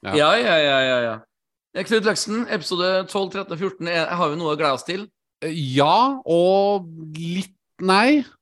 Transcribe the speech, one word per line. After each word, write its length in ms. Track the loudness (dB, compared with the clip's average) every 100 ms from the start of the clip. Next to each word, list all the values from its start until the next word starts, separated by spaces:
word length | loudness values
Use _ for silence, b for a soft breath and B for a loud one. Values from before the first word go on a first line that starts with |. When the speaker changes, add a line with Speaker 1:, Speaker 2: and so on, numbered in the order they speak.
Speaker 1:
Ja. 100 | -2
Speaker 2:
Ja, 160 | 2 4
ja, 220 | 4 2 2
ja, 220 | 4 2
ja, 200 | 2 0
ja. 140 | -2 -6 _ _ _ _ _
Eh, 80 | -10
Knut 200 | 0 0
Løksen, 420 | 2 -2 -4 -6 -4
episode 440 | -6 -6 -2 0 0 -2
tolv, 220 | -4 -4
tretten 200 | -6 -8
og 60 | -6
fjorten, 300 | -6 -6 -4
er, 180 | -2 -2
har 240 | 0 -2
vi 60 | 0
noe 160 | -2
å 40 | 0
glede 160 | 0 0
oss 60 | -4
til? 220 | -8 -10 _ _ _
Speaker 1:
Eh, 80 | -8 -6 -2
ja, 460 | 2 4 4 4 0
og 640 | 0 2 4 4 2 -2 -4 -16 -14 -10
litt 380 | -6 -6 -8 _ _ _
nei 420 | 2 4 4 2 0 _